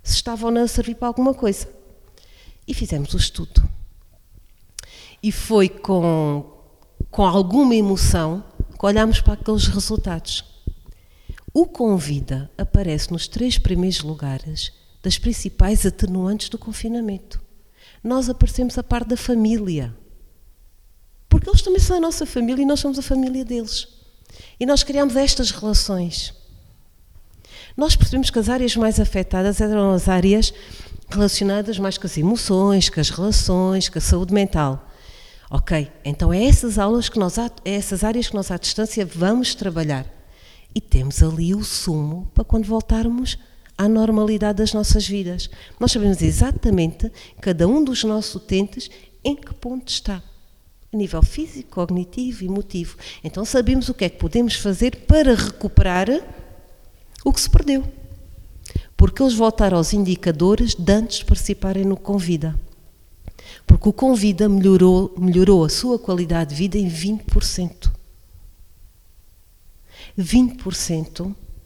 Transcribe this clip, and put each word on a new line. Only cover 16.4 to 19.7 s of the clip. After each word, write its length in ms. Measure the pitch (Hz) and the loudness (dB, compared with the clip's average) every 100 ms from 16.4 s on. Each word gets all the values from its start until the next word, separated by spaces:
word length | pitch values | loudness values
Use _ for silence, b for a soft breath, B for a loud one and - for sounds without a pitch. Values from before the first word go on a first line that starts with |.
| - | -8
do 80 | 226 | -10
confinamento. 840 | - 214 226 233 220 190 - - - - b b b b | -12 -8 -6 -4 -6 -8 -8 -10 -10 -20 b b b b
Nós 260 | 220 254 247 | -4 -2 -2
aparecemos 480 | 247 - - 247 254 | 4 4 4 -2 -4
a 60 | |
par 200 | - 240 | -4 -4
da 140 | 226 240 | -2 -4
família. 760 | - 233 214 226 196 | 0 0 2 0 -2